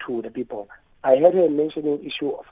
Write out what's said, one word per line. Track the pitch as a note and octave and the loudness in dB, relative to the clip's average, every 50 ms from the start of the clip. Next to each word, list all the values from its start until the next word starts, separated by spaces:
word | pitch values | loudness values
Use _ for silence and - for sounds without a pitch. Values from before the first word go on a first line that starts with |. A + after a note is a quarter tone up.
| - | -10
to | - B2 A#2 | -8 -6 -6
the | A2 A2+ | -8 -8
people. | A2+ B2+ B2 - A#2+ G#2+ G2+ - - - _ _ _ _ - | -8 -10 -10 -8 -10 -12 -12 -14 -18 -20 _ _ _ _ 2
I | C3+ C3 | 4 4
heard | C3+ D#3 F3+ F3 | 6 6 6 6
her | F#3+ F3 D#3 | 4 2 2
mentioning | D3 D3 D3+ D#3 - D#3+ D3+ D3+ D3 D3 - | 2 0 -2 -2 -4 -4 -4 -4 -4 -4 -6
issue | C#3 - - D3 C#3 | -10 -8 -6 -6 -6
of | - - - _ | -6 -6 -10 _